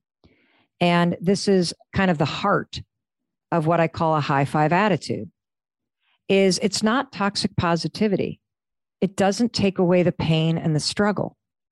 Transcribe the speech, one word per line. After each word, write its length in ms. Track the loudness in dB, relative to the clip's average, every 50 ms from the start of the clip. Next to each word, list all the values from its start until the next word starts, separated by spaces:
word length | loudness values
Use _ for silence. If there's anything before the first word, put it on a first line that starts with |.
| _ _ _ _ _ _ _ _ _ _ _ _ _ _ _ -2
and 340 | 0 2 2 2 2 0 0 -2
this 260 | 0 0 0 0 2
is 240 | 2 2 2 2 0 -4 -10 _ _ -4
kind 160 | 0 0 0
of 80 | 2
the 80 | 0 -2
heart 560 | -2 -2 -2 -2 0 0 0 -2 -6 -12 -16 -16 _ _ _ _ _ _ _ _ _ _ _ _ _
of 160 | -2 -2 0
what 120 | 2 2 2
I 80 | 0
call 280 | 0 -2 -2 0 0 0
a 60 | 0
high 240 | 0 0 0 0 0
five 280 | 0 0 0 0 2 2
attitude, 560 | 2 2 2 0 -2 -4 -6 -8 -8 -10 -12 -16 _ _ _ _ _ _ _ _ _ _ _ _ _ _ _ _ _ _
is 320 | 0 2 4 4 4 2 0 -2
it's 180 | -4 -2 -2
not 300 | 0 0 0 0 -2 -4
toxic 440 | -6 -4 -4 -4 -2 -4 -4 -4 -2
positivity. 840 | -2 0 0 0 0 -2 -4 -4 -2 -2 0 0 -2 -4 -6 -8 -12 _ _ _ _ _ _ _ _ _ _ _ _
It 140 | -4 -2 0
doesn't 380 | 0 0 0 2 0 -2 -2 0
take 240 | 0 0 0 0
away 240 | 2 2 4 4 4
the 100 | 4 2
pain 460 | 0 0 0 0 0 2 0 0 0
and 180 | -2 -2 -2 -2
the 40 | -2
struggle. 580 | -2 -2 -2 0 0 0 0 -2 -6 -8 -10 _ _ _ _ _ _ _